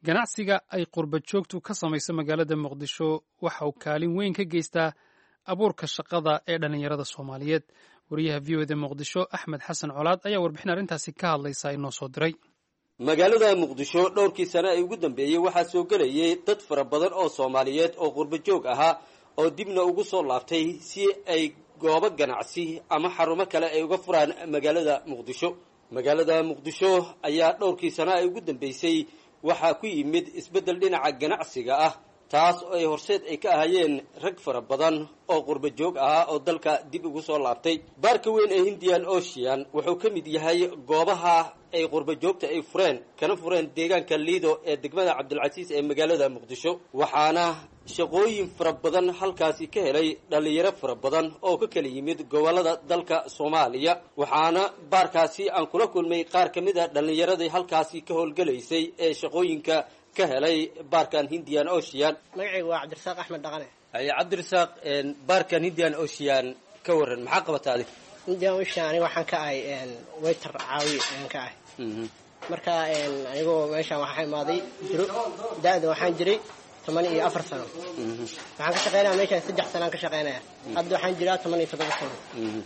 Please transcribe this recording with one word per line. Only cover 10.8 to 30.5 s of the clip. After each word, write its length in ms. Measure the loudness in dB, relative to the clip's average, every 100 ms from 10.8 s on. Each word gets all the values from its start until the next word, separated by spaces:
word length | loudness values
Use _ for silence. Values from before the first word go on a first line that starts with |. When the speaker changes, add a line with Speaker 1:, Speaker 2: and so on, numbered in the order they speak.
| -2 -6 -8
Speaker 1:
ka 140 | -4 0
hadlaysa 420 | 0 -2 -6 -6
inoo 180 | -6 -6
soo 160 | -8 -10
diray. 260 | -2 -2 -2 _ _ _ _ _ _
Speaker 2:
Magaalada 560 | 0 4 6 8 6 6
Muqdisho 460 | 2 -2 -2 2 2
dhowrkii 360 | 4 2 2 0
sano 240 | 2 2
ay 120 | 2
ugu 120 | 0 0
dambeeyey 400 | -2 0 0 2
waxaa 280 | 2 2 2
soo 160 | 0
gelayay 480 | 2 2 2 2 2 0 0
dad 120 | -2
fara 220 | 0 -2
badan 300 | 0 2 0
oo 160 | 2 -2
Soomaaliyeed 640 | 0 0 2 0 2 0 0
oo 120 | -4
qurba 260 | -2 -4 -4 0
joog 200 | 0 2
ahaa 300 | 2 2 2 -4 -20 _ 0
oo 120 | 0
dibna 320 | 0 -4 0
ugu 200 | 2 2
soo 200 | 0 0
laabtay 420 | 0 -2 0 -2 0 -4
si 240 | -12 0 0 0 -2
ay 260 | 0 0 -6 _ -4
goobo 300 | 2 4 2
ganacsi 720 | 2 0 0 -6 -6 -6 -6 -4
ama 200 | -2 0
xarumo 360 | 0 0 2 0
kale 220 | 0 0
ay 140 | 0
uga 140 | 0 -2
furaan 320 | 2 4 4 0 -4
magaalada 440 | 0 2 2 2 0 -2
Muqdisho. 440 | -12 -10 -4 -4 -4 _ _ _
Magaalada 440 | -4 2 4 4 2
Muqdisho 480 | 2 -4 -8 0 4 4 2 -6
ayaa 280 | -4 2 2 2
dhowrkii 320 | 0 0 -4
sano 200 | -2 0
ay 140 | 2 2
ugu 140 | -2
dambeysay 560 | -6 -6 -6 -4 0 0 -2 -12 -20 _
waxaa 300 | -2 2 2 0
ku 60 | -2
yimid 380 | -4 0 0 -2 -12
isbeddel 420 | -4